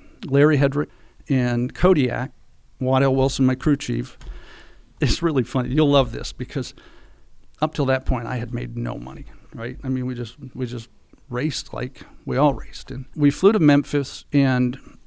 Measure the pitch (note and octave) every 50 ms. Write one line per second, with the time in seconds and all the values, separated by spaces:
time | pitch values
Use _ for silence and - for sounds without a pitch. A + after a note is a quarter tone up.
0 | - - - - - D3 C3 C#3 D3 D3+ D3+ C3+ C#3+ C#3 C3 D3 D3 - - -
1 | - - _ - - - C#3 C3 B2 B2 A#2+ A#2+ A#2+ C3 C3 - - F#3 F#3 D#3
2 | C3 A#2+ A#2+ A#2 B2+ C3+ - - - - - - - - - - C3 B2+ C3 C3
3 | C#3 C#3 C3+ C3+ C3 C3+ - - C3+ B2+ B2+ B2+ - D#3 C#3+ C#3 - - A#2+ A#2
4 | A#2+ - - - - - - - - - - - - - - - - _ _ -
5 | D#3 A#2+ - - E3 E3 D3+ C#3 A#2 - - C3 B2 B2 B2+ D#3 D#3 C#3+ C#3+ C#3
6 | C3 A#2+ A2+ B2 - - - - B2+ - - C#3 B2 - - - - - - -
7 | - - - - - - - - - - - - D#3 D#3 - - C#3+ B2+ C3 C3
8 | - - B2+ A#2+ A#2+ A#2 B2+ A#2+ A2+ - A#2+ A#2 A#2+ A#2+ A#2 A#2+ A#2+ A#2+ A#2 A2+
9 | A#2+ B2 C#3 - - - - - - - - B2 A2+ B2 C3 - - C3 C3 B2+
10 | B2+ B2+ B2+ A#2+ A#2+ A2 - - C#3 B2 - A#2+ C3 A#2 A#2 A#2+ A2+ - - -
11 | - _ - _ - - B2 B2 C#3 D#3 A#2+ - - - - A#2 A#2+ C3+ - -
12 | - - - - - C#3 B2+ B2+ D3 D3 C#3 - - - - - - - C3 C#3+
13 | C3 - - D#3+ D3 C#3+ C#3 - - G3+ A3 G#3 D#3+ D3 C#3+ C#3+ C#3 - - D3
14 | C#3 - - - - - - C#3+ C#3 C3 C3 B2 B2+ B2 B2 - - - - -
15 | -